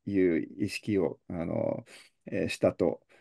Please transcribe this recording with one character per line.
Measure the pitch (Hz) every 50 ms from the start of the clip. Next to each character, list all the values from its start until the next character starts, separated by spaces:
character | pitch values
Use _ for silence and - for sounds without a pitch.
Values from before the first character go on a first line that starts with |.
| -
い | 101 101 95
う | 92 87 80 69 - - - - 107
意 | 95
識 | - - - 110 101 95
を、 | 82 69 - - _ -
あ | 90 82 85
の、 | 85 82 80 - - - - - - - - - _ _ _ -
え | - 104 92 85
ー、 | -
し | - -
た | - 92 -
と。 | - 92 80 - - _ _ _ -